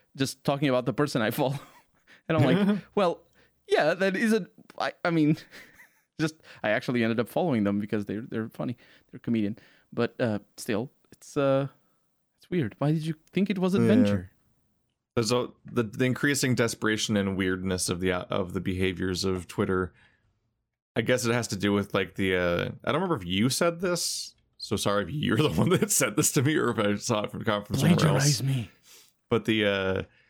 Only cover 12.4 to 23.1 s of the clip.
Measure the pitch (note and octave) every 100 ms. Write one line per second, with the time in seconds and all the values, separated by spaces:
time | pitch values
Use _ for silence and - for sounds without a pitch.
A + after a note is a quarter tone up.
12.4 | - F3+ A2 - C#3+ D#3+ D#3 - _ F3+
13.4 | G3+ F#3 F3+ G3 A3 G#3+ G2+ G2+ F2+ _
14.4 | _ _ _ _ _ _ _ A#2+ G#2+ B2
15.4 | - _ - A2+ G#2+ A2+ B2+ A#2+ D3 C3+
16.4 | C3+ B2 A#2 - A2 G#2+ - G#2 G2 F#2+
17.4 | F#2 F#2 F#2+ F#2 - F2 F#2 F2+ - G2+
18.4 | F2+ F#2 F2+ F#2 F#2+ F2 F#2+ F2 F#2+ F#2
19.4 | E2+ - F#2+ F#2 F2+ _ _ _ _ _
20.4 | _ _ _ _ _ B2 A2+ B2 A2+ A#2+
21.4 | A2 G2 G2+ G2+ G2 G2+ F2+ - F#2+ F2+
22.4 | F2 F2+ G2 - - C#3+ F#3